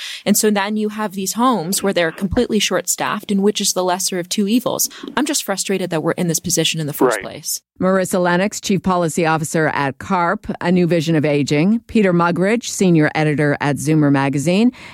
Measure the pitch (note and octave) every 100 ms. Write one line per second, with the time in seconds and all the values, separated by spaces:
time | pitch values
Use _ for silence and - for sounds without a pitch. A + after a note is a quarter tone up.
0 | - - - G3+ G#3+ G3+ G3 G#3+ G#3+ G#3
1 | G#3 G3 F#3+ G#3 B3+ G#3+ D#3+ G3 G3 F3
2 | E3+ - F#3+ - A#3+ G#3+ - F3+ - -
3 | C#3 G#3 - G3 G3+ G3+ G3 F#3+ F#3 F3+
4 | - F#3 F3 - G3 A#3 - - - -
5 | - - D4 C#4+ - F#3+ - F#3+ F3+ E3
6 | D#3 - F3 D#3 F3 E3 D#3+ D#3+ D3+ -
7 | B2+ A2 F#2+ - - - _ - F#3 F#3+
8 | F#3 F#3+ F3+ F3 G3+ - - F#3+ F#3+ F3+
9 | E3+ - D#3+ D#3+ D#3+ E3+ D#3 - C#3 C3
10 | - F#3+ E3+ G#3+ - - F3+ F3+ F3 E3+
11 | D3 D#3+ D3 D3 C#3 D3 F3+ A3+ - A3+
12 | F#3+ F3 E3+ E3+ F#3+ A#3 - - F#3 E3
13 | D3+ - D3+ D3 D3 C#3+ C#3+ C3 C3 D#3
14 | D3 C#3+ C#3 C#3 D3+ F#3 A#3+ - -